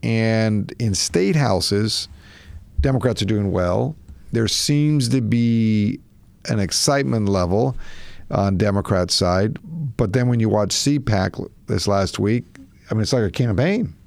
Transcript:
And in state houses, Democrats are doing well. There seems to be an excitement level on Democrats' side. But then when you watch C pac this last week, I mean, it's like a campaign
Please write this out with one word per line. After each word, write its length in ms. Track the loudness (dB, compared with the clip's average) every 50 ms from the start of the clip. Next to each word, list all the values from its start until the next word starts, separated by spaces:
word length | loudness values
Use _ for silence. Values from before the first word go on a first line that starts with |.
| -2
And 680 | 0 0 0 2 2 2 2 2 2 0 0 -2 -4 -6 -4
in 140 | -2 -2 0
state 420 | 0 -2 -2 0 0 2 2 2
houses, 720 | 2 2 2 2 0 0 0 0 0 0 0 -2 -4 -6 -8 -14 -20 -20 -20 -20 -20 -20 -20 -20 -20 -20 -10 -2 0
Democrats 420 | 0 2 2 2 2 0 0 0
are 40 | 0
doing 260 | 0 0 0 0 0
well. 440 | 0 2 0 2 0 0 -2 -2 -4 -8 -16 -20 -20 -20 -14 -4
There 160 | -2 0 0 0
seems 640 | 0 -2 0 0 2 2 2 2 2 2 0 2
to 100 | 0 0
be 800 | 0 2 2 2 2 2 2 2 2 2 2 2 2 0 -2 -4 -10 -20 _ -20 -20 -20 -20 -16 -6 -4
an 100 | -2 -2
excitement 680 | -2 -2 -2 0 0 2 2 2 2 0 0 0 0 2
level 480 | 2 2 2 2 2 2 2 0 -2 -4 -8 -10 -12 -14 -14 -14 -14 -16 -12 -4
on 240 | -2 0 2 2 2
Democrats' 580 | 2 2 2 2 0 0 0 0 0 0 0 0
side. 460 | 0 2 2 2 2 2 0 -2 -6 -10 -12 -10 -8 -8 -8 -2 -2
But 160 | -2 0 2
then 160 | 0 2 2
when 100 | 2 2
you 80 | 2 2
watch 240 | 2 2 2 0
C 260 | -2 -2 0 0 0 0
pac 380 | 0 0 0 0 0 -2 -4 -6 -12 -12 -12 -20 -8
this 240 | -4 -4 -2 0 0
last 300 | 2 2 2 0 -2 -2
week, 260 | 0 2 2 0 -2 -6 -16 -20 -20 -20 -20 -20 -10 -4
I 40 | -2
mean, 80 | -2
it's 100 | 0 0
like 120 | 2 0 0
a 60 | 0
campaign 640 | 0 0 0 0 2 0 2 0 0 0 -2 -4 -8 -14 -20